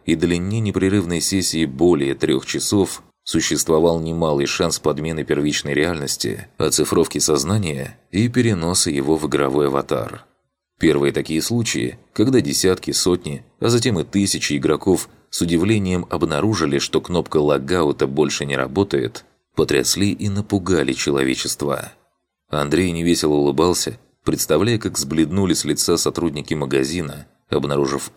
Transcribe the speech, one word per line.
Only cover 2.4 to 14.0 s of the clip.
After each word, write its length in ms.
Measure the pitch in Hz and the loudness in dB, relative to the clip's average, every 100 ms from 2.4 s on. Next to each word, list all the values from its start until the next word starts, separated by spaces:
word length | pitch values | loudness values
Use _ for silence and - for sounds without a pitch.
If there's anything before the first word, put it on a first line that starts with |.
| - | -2
часов 560 | 71 - 104 92 - - _ | -4 0 0 0 -4 -16 _
существовал 760 | - 82 - 73 - 78 82 82 | -4 -2 0 0 2 4 4 2
немалый 480 | 80 82 80 73 69 | -2 -2 0 0 0
шанс 320 | - 85 76 | 0 -2 0
подмены 440 | 76 71 78 80 | -2 -2 -2 -4
первичной 520 | 71 73 73 71 73 69 | -2 0 0 -2 -2 0
реальности, 720 | 82 82 69 - - 50 - - | 0 -2 -4 -4 -6 -8 -10 -4
оцифровки 640 | 78 - 73 90 80 73 | 0 0 2 2 2 0
сознания 800 | - 73 71 107 87 69 69 - _ | 0 2 2 0 -2 -4 -8 -12 _
и 180 | 90 120 | 0 2
переноса 600 | 127 117 95 82 92 - | 2 2 2 0 0 0
его 260 | 71 67 80 | 0 2 0
в 120 | 73 | 2
игровой 400 | 71 69 69 71 | 0 2 2 2
аватар. 580 | 69 69 65 50 50 - _ _ _ _ - | 0 -2 -4 -4 -10 -18 _ _ _ _ 0
Первые 340 | 82 71 69 | 2 4 2
такие 300 | 73 71 80 | 0 -2 -2
случаи, 560 | - 117 113 67 60 - _ | -2 -2 -2 -4 -6 -8 _
когда 280 | - 113 127 | 0 2 4
десятки, 500 | 73 67 95 92 - | 2 2 2 0 -2
сотни, 540 | 71 92 90 - 69 - - | -2 0 0 -2 -10 -12 -4
а 100 | 113 | 0
затем 300 | 120 120 | 2 2
и 40 | 92 | 0